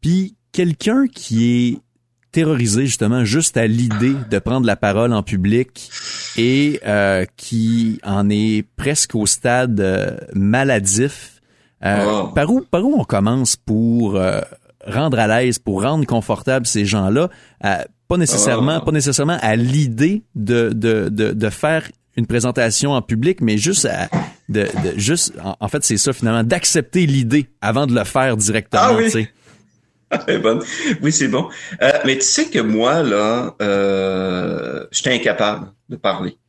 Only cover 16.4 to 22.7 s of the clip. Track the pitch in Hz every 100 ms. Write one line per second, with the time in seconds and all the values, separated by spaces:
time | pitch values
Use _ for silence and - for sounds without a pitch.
16.4 | - 131 120 110 101 107 95 113 180 -
17.4 | - _ 101 92 - _ _ 180 165 -
18.4 | - 123 131 156 - 156 139 135 143 175
19.4 | 113 113 120 139 143 113 151 208 - -
20.4 | 104 120 113 110 113 110 123 104 107 107
21.4 | 107 - 151 160 - - _ - 117 117
22.4 | 120 123 117